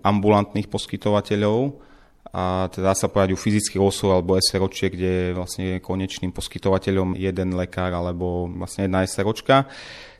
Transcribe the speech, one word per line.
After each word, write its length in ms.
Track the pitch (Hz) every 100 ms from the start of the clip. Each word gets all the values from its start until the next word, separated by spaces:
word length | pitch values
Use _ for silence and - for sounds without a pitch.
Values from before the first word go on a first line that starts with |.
ambulantných 640 | 98 104 104 104 104 104 101
poskytovateľov, 1120 | - - 101 104 104 - 104 104 110 139 139 - - - _ -
a 340 | 92 92 92 92
teda 180 | - 95
dá 20 | 98
sa 100 | 110
povedať 280 | 101 95 95
u 40 |
fyzických 400 | 113 104 - 95
osôb 320 | 98 - 101
alebo 240 | 92 87 92
S 160 | 98
R 140 | 95 95
O 40 |
čiek, 200 | - 95
kde 400 | 87 92 92 90
je 40 | 90
vlastne 300 | 90 - 92 92
konečným 560 | - 95 95 - 90 -
poskytovateľom 800 | - 87 98 95 - 95 92
jeden 420 | 92 95 90 92 90
lekár 380 | 90 - 90
alebo 560 | 87 90 85 90 87 87
vlastne 380 | 90 90 - 98
jedna 160 | 92 92
S 80 | -
R 120 | 98
O 60 | 110
čka, 320 | - 135 135 - - - - -